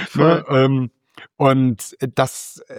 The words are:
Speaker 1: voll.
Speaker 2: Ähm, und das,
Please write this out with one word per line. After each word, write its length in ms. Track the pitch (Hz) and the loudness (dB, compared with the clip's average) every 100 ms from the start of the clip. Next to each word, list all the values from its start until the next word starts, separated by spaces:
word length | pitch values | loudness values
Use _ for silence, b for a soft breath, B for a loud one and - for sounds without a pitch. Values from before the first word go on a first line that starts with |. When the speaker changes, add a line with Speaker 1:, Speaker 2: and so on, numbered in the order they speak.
| B | B
Speaker 1:
voll. 360 | 143 156 170 160 | 0 2 2 0
Speaker 2:
Ähm, 420 | 135 135 135 127 _ B B B - | 2 2 0 -4 _ B B B -2
und 600 | 139 135 127 110 - - 131 | 2 2 0 -2 -10 -10 -6
das, 480 | - 131 - - - - | -2 -4 -6 -18 -20 -20